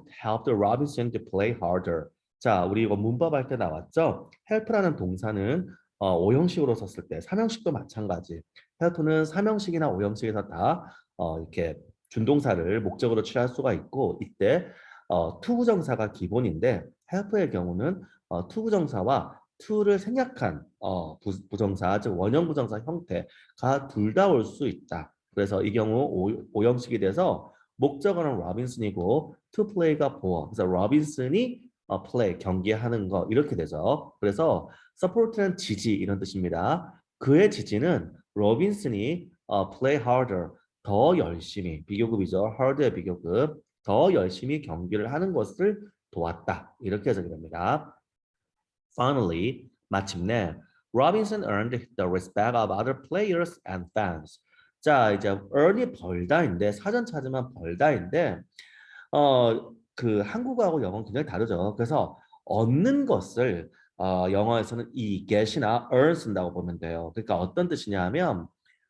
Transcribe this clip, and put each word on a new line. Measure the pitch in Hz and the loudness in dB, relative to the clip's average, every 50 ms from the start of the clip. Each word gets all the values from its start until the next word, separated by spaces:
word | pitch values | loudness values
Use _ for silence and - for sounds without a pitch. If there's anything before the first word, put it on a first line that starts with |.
| - - - - - | -10 -16 -16 -8 -4
helped | 110 110 110 - 139 | -4 -4 -2 0 0
Robinson | 117 101 101 101 120 123 147 147 - - 120 120 | 2 4 4 4 2 2 0 -2 -2 -2 -2 -2
to | 117 110 - - | -4 -6 -6 -2
play | - 95 101 117 | 0 0 2 0
harder. | 117 113 92 87 127 143 - 92 85 80 76 - _ _ _ _ _ _ | 0 -2 -2 0 0 0 0 -2 -2 -4 -4 -8 _ _ _ _ _ _
자, | - 123 104 92 87 | 2 2 4 4 2
우리 | 92 101 110 113 | 2 2 2 2
이거 | 101 104 | 2 2
문법 | 98 107 117 117 123 165 160 151 | 0 0 0 0 0 0 0 0
할 | 139 127 - | 0 -2 -2
때 | 135 | -4
나왔죠? | 113 98 82 78 80 - - - 160 165 139 92 - - - _ _ _ - | -4 -2 -4 -4 -6 -10 -4 0 2 2 2 0 -2 -8 -16 _ _ _ -2
help라는 | 220 220 214 226 226 208 190 170 147 | -2 -2 0 0 2 2 2 2 0
동사는, | - 95 90 92 95 117 110 107 98 98 110 147 180 180 - - - _ _ _ - | 0 -2 -4 -4 -4 -4 -4 -2 0 0 0 0 -2 -4 -6 -10 -20 _ _ _ -2
어, | 101 95 90 85 | 0 2 4 4
오형식으로 | 87 104 123 143 175 175 - 175 147 127 113 | 4 4 6 6 4 2 2 2 2 2 0
썼을 | - 101 92 - - - - | 0 -4 -8 -12 -12 -12 -10
때, | - 80 | -10 -10
삼형식도 | - - 185 214 226 220 226 - - - - | -6 -2 0 0 0 0 -2 -2 -2 -2 -2
마찬가지. | 104 - - - 110 107 98 90 82 87 - 85 82 - _ _ - - _ _ - | -2 -4 -8 -8 -6 -4 -4 -4 -4 -6 -10 -12 -14 -14 _ _ -20 -20 _ _ -2
help는 | 165 175 170 170 151 156 156 156 156 | 0 0 0 0 0 2 2 2 2
삼형식이나 | 156 156 190 202 214 214 208 202 185 165 160 156 135 | 0 0 0 0 0 0 0 -2 -2 -2 0 0 0
오형식에서 | 92 92 104 101 107 - 120 110 104 104 95 | 0 0 0 -2 -2 -4 -4 -4 -2 -4 -4
다, | - - 85 98 131 165 180 - - - - _ _ _ | -6 -4 0 0 0 0 0 -4 -12 -20 -20 _ _ _
어, | - 90 82 80 80 | -6 -4 -4 -4 -6
이렇게 | 80 80 - 92 85 80 73 - - - - _ _ | -8 -8 -6 -4 -4 -4 -6 -8 -16 -20 -20 _ _
준동사를 | _ - 110 110 131 147 147 131 123 98 87 82 87 104 113 | _ -4 0 2 4 4 4 4 2 0 0 0 0 -2 -2
목적으로 | 107 95 - - 131 117 113 107 107 | -2 -4 -4 -2 0 0 2 0 0
취할 | - - 123 123 127 | 0 0 -2 -2 -2
수가 | 127 - 135 127 98 | -2 -2 -2 -2 -2
있고, | - - - - 135 127 87 - - | -2 -4 -6 -4 -2 -2 -2 -2 -4
이때, | - - - - 98 107 143 180 180 - - - - - - - _ - | -10 -10 -4 0 2 2 2 2 0 -6 -14 -20 -20 -20 -20 -14 _ -2
어, | 90 87 82 82 - - | 0 0 0 -2 -4 -6
투부정사가 | - - 240 233 247 233 214 180 147 131 127 110 107 101 - | -4 -2 0 2 4 4 2 2 2 0 -2 -2 -2 -4 -4
기본인데 | - 95 90 101 123 127 98 - - - 127 110 90 - - - _ _ - | -6 -4 -2 0 0 0 0 0 0 2 2 2 0 -4 -10 -18 _ _ -8
help의 | 180 190 208 202 220 208 180 120 | -6 -6 -4 -2 0 0 0 0
경우는, | - 92 90 87 87 95 117 165 190 180 - - _ _ _ - | 0 -2 -2 -2 -4 -2 -2 -4 -4 -6 -10 -18 _ _ _ -6
어, | - - 180 - | -6 -6 -6 -6
투부정사와 | - 220 220 226 208 190 156 131 - 101 92 120 135 117 - - - - _ _ _ | -6 -6 -2 0 0 0 0 0 -2 -2 0 2 0 0 -2 -4 -12 -20 _ _ _
to를 | - - - 214 214 208 202 202 190 | -14 -6 -2 0 2 4 4 2 2
생략한, | 196 208 247 262 254 254 - - 127 95 76 73 - - _ - | 0 -2 -2 -2 -2 -2 -2 -4 -2 -2 -2 -4 -10 -16 _ -8
어, | 101 95 95 90 82 80 80 - | -6 -4 -4 -4 -4 -6 -10 -8
부-, | - 107 95 101 - - | -6 -6 -6 -6 -8 -6
부정사, | 104 101 107 98 95 92 92 90 98 107 | -2 0 0 0 0 0 0 0 0 0
즉 | 104 120 92 87 | 0 -2 -2 0
원형 | 92 107 127 156 175 | 0 2 2 2 2
부정사 | 160 151 143 120 104 110 107 | 0 0 -2 -2 -2 -4 -8
형태가 | 117 147 175 175 175 - 92 85 - - - - - _ _ - - 127 139 139 135 - | -6 -8 -8 -8 -6 -6 -6 -6 -6 -8 -14 -20 -20 _ _ -4 0 0 0 0 -2 -4
둘 | - 107 104 110 - | -2 0 0 2 4
다 | 180 196 | 4 4
올 | 196 160 117 107 | 6 4 4 2
수 | - - - 147 | 0 -4 -4 -4
있다. | 113 90 - - - 87 82 78 - _ _ _ _ - | -4 -4 -6 -10 -10 -10 -10 -10 -12 _ _ _ _ -2
그래서 | - 98 95 101 95 - | -2 0 0 0 0 0
이 | 107 | 0
경우 | 101 117 107 110 110 123 143 | 0 0 2 2 2 0 0
오, | 147 - 92 92 104 113 - - - | 0 0 -2 0 -2 -2 -4 -6 -4
오형식이 | - 107 107 120 123 123 123 - 120 107 | 0 2 4 4 4 2 -2 -4 -2 0
돼서 | 98 95 104 165 185 160 95 - - - - _ _ _ _ | 0 0 2 2 2 2 0 -2 -6 -14 -20 _ _ _ _
목적어는 | - 123 147 147 139 - 202 190 175 165 147 123 | 0 0 0 2 2 0 0 2 2 0 -2 -2
로빈슨이고 | 92 82 87 90 113 127 127 123 120 110 104 95 90 87 95 123 156 156 - - _ _ _ - | -2 -4 -4 -4 -4 -6 -6 -6 -4 -4 -4 -2 0 0 2 2 2 0 -4 -10 _ _ _ -4
to | - 208 | -2 -2
play가 | 214 208 185 165 160 151 151 147 135 - - | -2 0 2 2 2 2 2 0 -2 -2 -2
보어. | - 92 87 82 80 90 | -2 -2 -2 -2 -4 -4
그래서 | 110 110 95 | -4 -2 0
로빈슨이, | 92 92 90 98 107 139 151 151 147 - - 127 127 156 214 254 240 247 - - - _ _ _ | 2 2 2 2 4 4 2 2 0 -2 -4 -2 0 0 0 0 -2 -4 -10 -16 -20 _ _ _
어, | - 98 95 - | -6 -6 -6 -4
play, | - - 123 113 95 87 | -4 0 0 0 0 0
경기하는 | - - 95 92 92 90 104 110 107 117 120 120 110 98 | -2 -2 -2 -2 0 0 0 0 0 0 -2 -2 -2 -2
거 | 92 98 90 - - | -2 -2 -2 -2 2
이렇게 | 110 135 147 - 135 | 2 2 2 2 0
되죠. | - 78 - 78 76 82 110 147 151 - - - _ | -4 -4 -4 -4 -2 0 0 0 -2 -4 -10 -6 _
그래서 | 101 101 101 - 165 165 107 85 - - - - - _ _ - | 0 0 2 2 2 2 2 0 -2 -6 -16 -20 -20 _ _ -2
support는 | - 185 - 233 226 226 226 214 202 190 185 | -2 0 2 2 2 2 2 0 0 0 0
지지 | - - - 107 - - 117 104 | -2 -4 -4 -4 -2 0 0 0
이런 | 101 101 98 101 98 | 0 0 -2 -2 -2
뜻입니다. | 98 95 - 95 90 87 82 82 92 120 156 180 - - - _ _ _ _ - | -4 -6 -4 -4 -2 -2 -2 0 0 0 0 -2 -4 -8 -18 _ _ _ _ -2
그의 | - 131 139 165 208 208 | 2 6 6 8 6 6
지지는 | - - - - 101 107 139 180 165 104 80 - - - _ _ - | 4 0 -4 -2 -2 0 2 2 2 0 -2 -6 -14 -20 _ _ -2
로빈슨이, | 104 104 104 117 127 185 202 208 208 - 131 113 98 107 135 170 180 175 - _ _ _ | 2 4 4 4 4 2 0 0 -2 -4 -4 -2 -2 -2 -2 -4 -4 -8 -14 _ _ _
어, | - 101 101 95 - | -2 0 0 0 -2
play | - - 127 135 147 139 117 | -2 0 2 2 2 2 2
harder, | 123 123 131 127 113 98 90 85 - - - _ _ _ _ - | 2 2 4 2 2 -2 -4 -4 -6 -10 -18 _ _ _ _ -4
더 | - 101 104 127 160 185 | 0 4 4 6 6 6
열심히, | 160 110 85 85 85 80 - - 104 90 87 80 78 78 | 4 2 0 -4 -8 -10 -10 -10 -8 -6 -6 -8 -8 -8
비교급이죠. | - 101 101 117 113 113 101 92 85 95 95 101 110 110 - | -4 -2 -2 0 0 0 0 0 0 0 0 0 -2 0 0
hard의 | 127 135 139 147 147 113 92 | 0 2 2 2 2 0 0
비교급, | 92 87 95 87 87 85 82 90 113 143 151 151 - - _ _ _ _ | -2 -4 -6 -6 -6 -4 -2 0 0 0 0 -2 -8 -18 _ _ _ _
더 | - 98 120 165 196 | 0 4 4 6 6
열심히 | 175 120 92 90 92 - 123 127 151 156 | 4 4 2 0 -2 -6 -6 -4 -4 -6
경기를 | 127 104 80 82 90 90 107 104 104 117 139 | -6 -8 -8 -8 -6 -4 -4 -2 -2 -2 -2
하는 | 156 185 190 | -2 -2 -2
것을 | 175 127 104 95 - - 185 208 208 208 - - _ _ _ _ | 0 -2 -2 -2 -2 0 0 0 0 -2 -6 -18 _ _ _ _
도왔다. | - 85 82 82 85 - - - 87 - - - _ - | -8 -6 -4 -4 -6 -4 -4 -6 -6 -6 -8 -16 _ -8
이렇게 | - 95 98 104 - 139 | -6 -4 -4 -2 0 -2
해석이 | 110 95 85 87 | -2 -2 -4 -8
됩니다. | 82 78 82 78 82 85 87 107 139 151 147 135 - _ _ _ _ _ _ _ _ _ _ _ _ _ _ _ _ _ _ _ _ - | -10 -14 -14 -10 -6 -4 0 0 0 -2 -4 -8 -20 _ _ _ _ _ _ _ _ _ _ _ _ _ _ _ _ _ _ _ _ 0
Finally, | 123 131 143 131 107 87 82 85 92 123 135 - - - _ _ _ - | 0 2 2 2 2 0 0 -2 -2 -4 -4 -8 -12 -20 _ _ _ -4
마침내 | 98 98 98 - - 87 87 101 117 117 95 80 78 - - _ _ _ _ _ | -4 -2 -2 -4 -6 -4 -2 0 0 0 0 -2 -6 -10 -16 _ _ _ _ _
Robinson | - 120 135 165 196 220 214 208 220 208 185 | 0 2 4 4 4 2 0 -2 -4 -4 -2
earned | 107 104 101 110 120 127 113 - - _ | -2 -2 -2 -2 -2 -4 -6 -8 -8 _
the | - 92 90 | -2 -2 0
respect | 92 92 92 - - 101 104 120 120 | 0 -2 -4 -4 -2 0 0 2 2
of | 117 110 98 95 | 2 2 0 0
other | 101 117 131 135 131 - | -2 -2 -2 -4 -6 -6
players | - 151 190 214 208 175 170 175 175 - - - - | -4 -2 -2 0 0 0 0 -2 -4 -6 -12 -12 -10
and | 92 90 85 - - | -10 -10 -10 -4 -2
fans. | 110 104 92 85 78 78 - - - _ _ _ _ _ _ _ _ | -2 0 0 -2 -6 -10 -16 -20 -20 _ _ _ _ _ _ _ _
자, | - 156 147 131 113 107 | 2 4 4 6 6 4
이제 | 104 101 107 101 98 101 98 - - | 2 2 0 -2 -2 -2 -4 -2 2
earn이 | 139 151 180 202 240 247 - | 4 6 6 4 2 0 -4
벌다인데, | - - 87 90 90 87 90 87 143 170 170 113 90 87 101 104 | -6 -8 -8 -6 -4 -2 0 2 2 2 2 2 0 0 0 0
사전 | 104 - - 196 226 247 233 | -2 -2 -4 -2 -2 -2 -2
찾으면 | 233 - 151 131 131 131 131 127 127 - | -4 -6 -6 -6 -4 -4 -4 -4 -6 -10
벌다인데, | - 85 85 87 90 143 156 139 104 87 90 - 165 170 127 87 - - _ _ - - - - - - - - - - _ | -10 -8 -6 -2 2 2 4 2 2 -2 -2 0 0 0 0 -2 -6 -10 _ _ -20 -20 -20 -20 -20 -20 -20 -20 -20 -6 _
어, | - 147 147 143 131 127 123 117 113 117 - - - - _ _ _ | 2 4 6 6 6 6 6 6 4 2 -2 -8 -16 -20 _ _ _
그 | - 127 117 107 101 | -2 0 2 2 2
한국어하고 | 101 104 - 226 247 262 254 240 220 180 160 147 | 0 0 -4 -4 -4 -2 0 2 2 2 2 0
영어는 | 113 90 95 110 110 | 0 -2 -4 -6 -6
굉장히 | 107 101 135 151 | -4 -4 -4 -4
다르죠. | 123 92 92 113 113 95 85 92 104 104 | -2 -2 -2 -2 0 0 0 0 -2 -2
그래서 | - 117 123 156 131 98 - - - _ _ _ _ - | -2 -2 0 2 0 0 -2 -4 -12 _ _ _ _ -8
얻는 | - 95 110 113 117 127 151 196 262 277 285 277 | -2 0 2 2 4 4 4 4 4 4 2 2
것을, | - - 98 90 - - 117 127 123 90 85 82 - _ _ _ _ _ - | 2 2 0 0 -2 -2 0 0 0 0 -2 -6 -10 _ _ _ _ _ -4
어, | 92 95 92 90 90 90 | -2 0 0 2 2 2
영어에서는 | 98 98 104 117 117 113 107 - 120 117 117 - - | 2 2 2 2 2 2 0 -2 -6 -8 -8 -8 -8
이 | 131 110 104 98 95 98 | -6 -4 -4 -4 -4 -2
get이나 | 98 107 104 110 104 - 160 120 104 117 120 - - - | 2 2 2 2 2 0 0 2 2 2 0 0 2 4
earn | 123 143 160 170 | 6 6 6 4
쓴다고 | 160 - 117 101 92 90 87 85 | 2 -2 -4 -2 -2 -2 -2 -4
보면 | 90 87 87 87 85 | -6 -6 -6 -6 -6
돼요. | 82 82 82 82 85 85 - | -6 -6 -6 -6 -8 -8 -8
그러니까 | 113 - - 98 | -6 -4 -2 0
어떤 | 85 92 90 - 175 180 | 0 0 -2 -2 -2 -2
뜻이냐면 | 175 156 - - 107 98 95 90 90 113 165 180 156 107 87 82 - _ _ _ _ _ _ _ | -2 -2 -4 -4 -4 -2 -2 -2 0 0 0 0 0 -2 -4 -6 -12 _ _ _ _ _ _ _